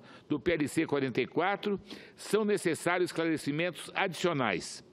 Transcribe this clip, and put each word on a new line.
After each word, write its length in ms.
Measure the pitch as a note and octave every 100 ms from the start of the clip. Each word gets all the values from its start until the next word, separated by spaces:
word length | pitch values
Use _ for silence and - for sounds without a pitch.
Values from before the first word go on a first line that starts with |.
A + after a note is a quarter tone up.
| - - -
do 100 | D3+
P 140 | F3
L 140 | D#3+ C#3
C 160 | D#3 D#3
quarenta 360 | C#3+ C3 A#2
e 60 | B2
quatro, 520 | D3+ F3+ G3+ G#3 G3 - - - -
são 300 | - G#3 G#3
necessários 640 | G3+ F3 D3 E3+ F3+ F3+
esclarecimentos 840 | - E3 D#3 - D3 F3 C#3+ -
adicionais. 920 | E3+ G3 D3 F3 D3+ A#2 F2+ - - -